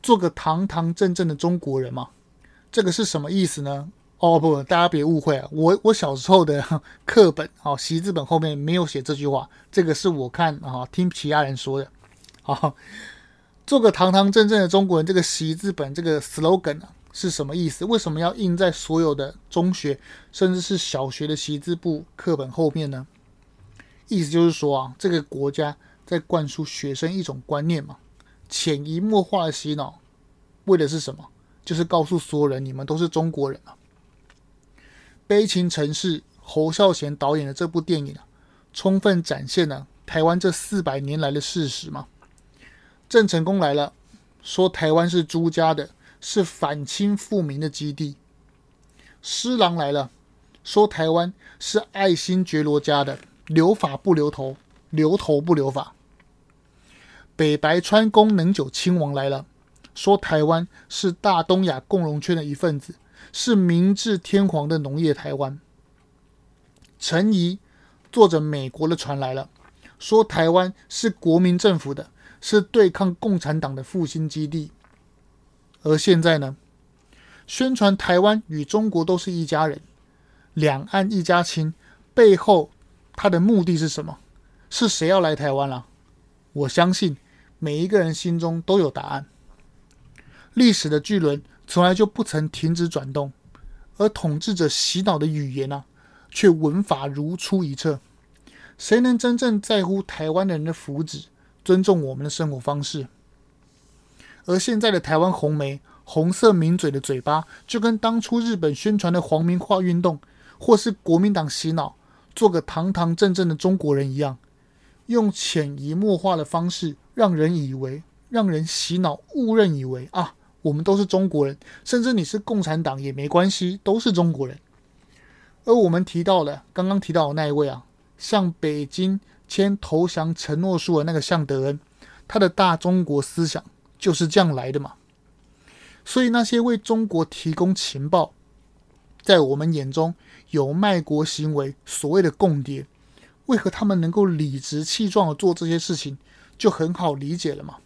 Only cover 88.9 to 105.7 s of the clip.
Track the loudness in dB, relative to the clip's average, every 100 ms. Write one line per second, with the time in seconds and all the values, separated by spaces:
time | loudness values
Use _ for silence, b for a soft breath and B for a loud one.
88.9 | -4 -8 -10 -10 _ -20 -20 -20 _ _
89.9 | _ -20 -20 b b b 4 4 4 0
90.9 | -2 0 0 0 -2 -8 b -4 2 4
91.9 | 4 2 0 -4 -4 -4 -4 -2 0 -2
92.9 | -4 -6 -6 -6 -12 _ b b b b
93.9 | -2 -2 0 -4 -2 -4 0 0 0 -2
94.9 | 0 0 0 -2 -2 -6 -6 -6 -8 -12
95.9 | b b b b 4 4 6 2 0 0
96.9 | -2 -2 -6 -6 -8 -2 -2 -2 -2 -4
97.9 | -4 _ _ _ _ B B B B 2
98.9 | 4 4 2 0 0 0 0 0 0 0
99.9 | -2 -6 -6 -2 0 0 -2 -4 -8 -8
100.9 | -8 -8 -10 -16 b b b 2 4 4
101.9 | 2 0 -6 -8 -4 -4 -4 -4 -4 -6
102.9 | -8 -10 _ _ _ _ _ _ _ _
103.9 | _ _ B B B -2 -2 0 0 2
104.9 | 0 0 2 2 0 -2 -2 -4